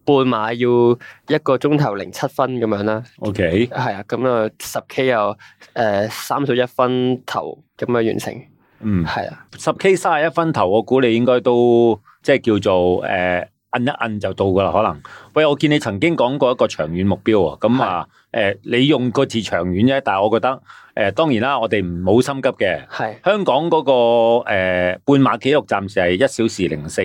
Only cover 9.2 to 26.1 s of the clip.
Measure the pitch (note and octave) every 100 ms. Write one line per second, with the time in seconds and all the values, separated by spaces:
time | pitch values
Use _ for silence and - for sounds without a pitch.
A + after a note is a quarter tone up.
9.2 | F2+ - - - - - G3 F#3 F#3+ D#3
10.2 | D#3+ E3 E3 B2 F#2 G#2+ A2+ C3 B2 A2+
11.2 | B2 B2 B2 A#2+ A#2+ A#2 A#2 G#2+ _ _
12.2 | - C3+ - G2+ G2+ F#2 F2+ F2+ - G2
13.2 | F2+ F2+ - _ _ B2 B2 D3 A#2 G#2
14.2 | G2+ F#2+ G2 F#2 F#2+ F2+ G#2+ D2+ - -
15.2 | - D3+ D#3 C#3+ D#3 D3 A#2+ G2+ E3 D3+
16.2 | B2 C#3 B2+ B2+ A2 - D#2 E2+ G2 F#2
17.2 | - G#2+ E2 C#2+ G#2+ B2+ A2+ F2 D#2 _
18.2 | _ A#2 G2+ G2+ G#2 A#2+ C3+ C#3+ B2 A2+
19.2 | C3+ A2+ F#2+ F2+ F2+ F2+ B2 C3+ A2 G2
20.2 | G#2 G#2+ B2+ C3+ - - - - G2 G2+
21.2 | D#3+ A2+ B2+ C3+ A2+ G#2+ F2+ F2 F#2 A2+
22.2 | B2+ C3+ C3 - G2+ D#2+ - - A2+ G#2+
23.2 | F#3 G#3 E3 B2+ E3+ D#3+ C3+ B2+ A#2 A#2
24.2 | A2+ A#2+ A#2 G2+ F#2 F2+ F2+ F#2 - C#3
25.2 | B2+ A2 C3+ D3 - G2+ G2 G2 F2+